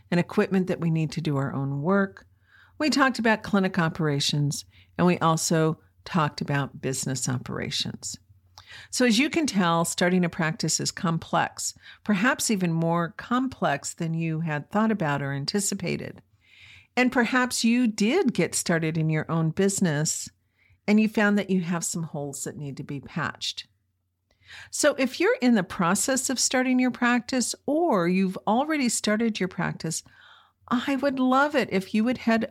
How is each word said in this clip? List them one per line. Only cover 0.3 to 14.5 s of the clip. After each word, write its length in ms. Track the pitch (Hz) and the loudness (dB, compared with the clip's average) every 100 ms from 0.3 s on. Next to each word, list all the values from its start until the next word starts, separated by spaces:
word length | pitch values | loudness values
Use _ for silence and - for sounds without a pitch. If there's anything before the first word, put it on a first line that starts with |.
| - 208 190 185 | 0 2 0 0
that 140 | 180 | -2
we 100 | 170 | 0
need 200 | 160 156 | 0 -2
to 80 | 160 | -2
do 140 | 160 139 | -2 -2
our 140 | 135 | -2
own 300 | 131 139 143 | -4 -4 -4
work. 460 | 151 196 196 - _ _ _ _ _ _ | 0 2 0 -4 _ _ _ _ _ _
We 140 | 302 | 0
talked 260 | 254 269 247 | 2 2 2
about 240 | 226 214 | 2 0
clinic 380 | - 202 190 190 | 2 2 2 0
operations, 840 | 160 160 156 143 - 147 143 143 - _ _ - | -2 0 0 0 0 0 0 -2 -10 _ _ 0
and 80 | 175 | 2
we 100 | 175 | 4
also 640 | 160 160 - 160 160 156 _ _ - | 2 0 2 2 2 0 _ _ -4
talked 340 | 175 147 - | 0 0 -2
about 400 | - 143 135 - | -4 -2 -2 -6
business 480 | 143 135 - 131 - | -6 -4 -4 -4 -4
operations. 880 | 127 123 - - - - - - - _ - _ - - - - | -4 -6 -8 -6 -6 -6 -8 -12 -12 _ -20 _ -20 -20 -20 -10
So 140 | - 247 | 2 4
as 140 | 208 | 4
you 100 | 302 | 4
can 160 | 339 302 | 2 0
tell, 380 | 196 175 170 | 2 2 2
starting 400 | 165 - 180 185 | 0 2 2 4
a 60 | 175 | 2
practice 500 | - 160 156 - - | 0 -4 -2 -2 -2
is 100 | 143 | -4
complex, 840 | - 175 165 - 165 135 - - - - - - | -4 -2 -2 -2 0 0 -4 -10 -10 -20 -14 -2
perhaps 440 | 202 240 302 - | 2 2 0 0
even 220 | 208 180 | 0 2
more 420 | 165 165 170 165 - | 0 0 0 -2 -6
complex 760 | - 247 262 - 170 143 - | -4 -2 -2 -2 -2 -2 -4
than 200 | - 165 | -6 -4
you 260 | 160 165 156 | -2 -2 -2
had 320 | 165 | -2